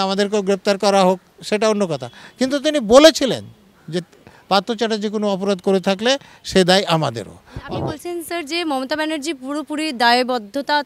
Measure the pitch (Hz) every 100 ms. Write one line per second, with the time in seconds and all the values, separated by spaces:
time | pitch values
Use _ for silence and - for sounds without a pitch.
0 | 190 196 202 208 190 196 - 196 208 196
1 | 185 185 - - 165 208 220 208 190 143
2 | 127 - - - 262 277 294 294 208 254
3 | 311 - 262 135 107 - _ _ - 170
4 | 170 _ - - _ 190 196 214 226 214
5 | 208 214 208 190 196 190 - 190 185 190
6 | 233 277 - - - 190 175 190 185 165
7 | 143 113 87 - - - - - - 311
8 | 349 349 311 349 277 330 330 262 262 302
9 | 311 311 277 277 254 294 277 302 311 240
10 | 233 247 247 247 202 277 285 294